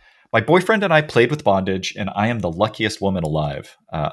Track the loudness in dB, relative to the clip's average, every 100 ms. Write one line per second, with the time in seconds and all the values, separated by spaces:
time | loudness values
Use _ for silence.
0 | _ _ _ -2 4 2 4 0 4 2
1 | 4 2 2 2 0 0 0 -4 -6 -6
2 | -6 -2 -2 -2 -4 -2 -2 0 -4 -2
3 | -2 -2 -2 -2 -4 -6 -12 _ _ -6
4 | -6